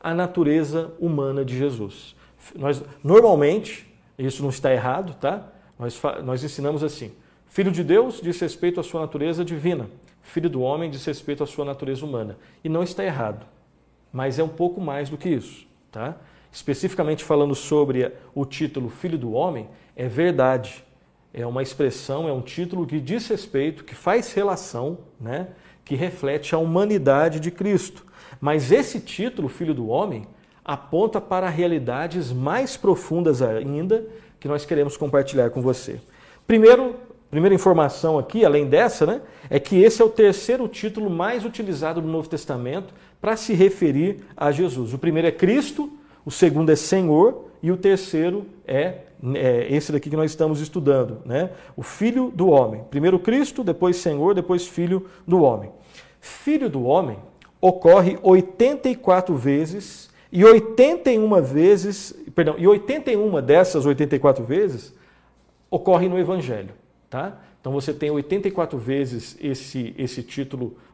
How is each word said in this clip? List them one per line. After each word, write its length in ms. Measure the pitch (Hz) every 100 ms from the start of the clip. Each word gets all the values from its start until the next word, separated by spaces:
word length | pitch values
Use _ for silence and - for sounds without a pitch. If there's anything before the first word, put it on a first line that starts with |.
à 120 | -
natureza 800 | 170 180 180 147 156 147 160 165 -
humana 460 | 170 151 135 135
de 120 | 135 127
Jesus. 600 | 143 117 101 - - - _ _ - 170
Nós, 260 | 139 135 - -
normalmente, 840 | 143 202 233 160 147 202 214 - - _ _ -
isso 240 | 131 131
não 80 | 139
está 220 | 131 139
errado, 420 | 127 123 143 190
tá? 320 | 135 139 202 - - _ -
Nós 160 | 120
fa-, 260 | - 151 -
nós 200 | 127 127
ensinamos 400 | 139 139 143 151
assim: 300 | 151 - 110 - _ _ _
filho 240 | - 196
de 140 | 170
Deus 360 | 147 190 254 -
diz 200 | 170 170
respeito 400 | 165 - 175 175
à 20 |
sua 180 | 160 165
natureza 440 | 151 143 156 170
divina, 440 | 165 165 165 160 107 - _ _
filho 280 | - 175 165
do 100 | 139
homem 300 | 127 151 165
diz 140 | 135
respeito 400 | 160 143 - 147
à 20 | 147
sua 180 | -
natureza 400 | 143 135 135 131
humana. 340 | 151 123 107 98 _ _
E 40 | 160
não 140 | 165
está 220 | 175 180
errado, 420 | 196 135 110 104 - _ _ _ _ _ _
mas 280 | 131 135 120
é 20 |
um 60 | 160
pouco 320 | 160 175 175
mais 280 | 147 139 139
do 80 | 151
que 120 | 180
isso, 400 | 139 - - _ _ _
tá? 280 | 110 120 160 _ _ _
Especificamente 720 | - - 135 190 - 156 156
falando 320 | - 147 143
sobre 560 | 135 - 151 143 127 123 - -
o 100 | -
título 440 | 135 - 156 139 120
filho 280 | - 180 160
do 140 | 120
homem, 380 | 113 180 139 107 - _
é 140 | - 127
verdade. 760 | 113 175 147 131 131 110 - _ _ _ _ _
É 120 | - 120
uma 160 | 123
expressão, 680 | 131 - 139 - - 139 165
é 40 |
um 100 | 131
título 440 | 120 - 175 185 156
que 140 | 156
diz 260 | 123 226 226
respeito, 580 | 214 - 135 147 156
que 100 | -
faz 400 | - - 226 240
relação, 640 | - 202 180 - 120 135 175 - -
né, 300 | 113 139 185 - - _
que 120 | -
reflete 600 | 139 175 180 135 139 -
a 40 | 160
humanidade 840 | 165 170 208 208 139 139 160 156
de 100 | 160
Cristo. 540 | 175 196 190 - - - - - -
Mas 320 | 143 156 127
esse 300 | 220 262 226
título, 480 | - - 226 240 143
filho 240 | - 165
do 160 | 135 113
homem, 380 | 127 202 120 104 - _ _
aponta 600 | - 143 - 160 220 220
para 260 | 214 185 185
realidades 840 | 160 175 165 123 127 165 170 139
mais 460 | 127 135 214 269 -
profundas 640 | 202 175 - 165 170 127
ainda 640 | 123 110 139 147 185 220 220 - - _
que 80 | 143
nós 200 | 147 147
queremos 280 | 156 143 135
compartilhar 500 | 147 139 139 139 120
com 140 | 131
você. 400 | 123 123 - 117 - _ - - -
Primeiro, 500 | 226 220 254 254 - - - _
primeira 240 | 147 185
informação 640 | 185 185 170 143 - 165 156
aqui, 260 | 123 220
além 220 | 196 147 147
dessa, 400 | 147 240 - 156
né, 160 | 226 - - -
é 100 | 143
que 220 | - 190
esse 220 | 214 220
é 20 |
o 60 | 220
terceiro 580 | 220 208 196 - 254 233
título 400 | - 214 214 208
mais 380 | 165 190 240 220
utilizado 560 | 233 202 151 156 165
no 100 | 160
Novo 160 | 160 156
Testamento 640 | 151 - 131 123 165 190 - _ _
para 160 | - 220
se 160 | -
referir 680 | 185 190 196 170 135 175 202 - -
a 160 | 147
Jesus. 400 | 143 180 131 113
O 60 | 127
primeiro 300 | 165 160 165
é 40 |
Cristo, 580 | - 185 262 294 - 294 - - _ -
o 40 |
segundo 400 | - 175 147 160
é 60 | 151
Senhor 720 | - 190 175 151 214 262 - -
e 100 | 160
o 40 | 180
terceiro 720 | 196 190 - 156 170 196 196 - -
é, 320 | 131 175 180 - - 123
é 320 | 139 131 120 123
esse 160 | 143 151
daqui 200 | 147 147
que 60 | 156
nós 140 | 156
estamos 300 | 156 156 151
estudando, 600 | 151 180 143 135 120 110
né? 260 | - 131 180 - - -
O 60 |
Filho 500 | - - 220 247 254
do 160 | 190 185
Homem. 360 | 170 117 107 113
Primeiro 280 | 143 165 185
Cristo, 460 | 185 254 285 -
depois 320 | 208 165 180 180
Senhor, 380 | 175 143 170
depois 320 | 196 175 175 175
Filho 420 | - 175 190 190 - -
do 160 | 180
Homem. 280 | 143 110 101 - _ - - _
Filho 480 | - - - 302 247
do 140 | 135
Homem 340 | 123 165 147 101 - _ _ _
ocorre 580 | 185 180 165 190 180 -
oitenta 640 | 190 185 185 - 240 285 254
e 60 |
quatro 420 | 240 - 185 185 147
vezes 720 | 127 143 156 196 - - - _ _
e 140 | 175
oitenta 640 | 220 220 220 - 269 349 -
e 80 | 226
uma 220 | 214 196
vezes, 720 | 131 139 175 202 196 196 - - -
perdão, 200 | 160 156 151
e 100 | 175
oitenta 440 | 208 208 294 285
e 40 | 214
uma 260 | 214 165
dessas 420 | 127 151 180 160
oitenta 300 | 139 135 147 139
e 20 |
quatro 260 | 143 131
vezes 500 | 113 160 208 123 - _ _ _ _ _ _ _ -
ocorre 380 | 185 - 175 185
no 100 | 180
Evangelho, 560 | 180 190 131 110 95 - _ _ _
tá? 280 | 131 180 - - _
Então 120 | 131
você 200 | 139 139
tem 180 | 147 151
oitenta 360 | 147 143 196 196
e 20 |
quatro 280 | 190 160 135
vezes 580 | 113 139 135 117 - -
esse, 540 | 143 131 - 135 117 -
esse 240 | 127 -
título 540 | 117 - 135 131 120 - _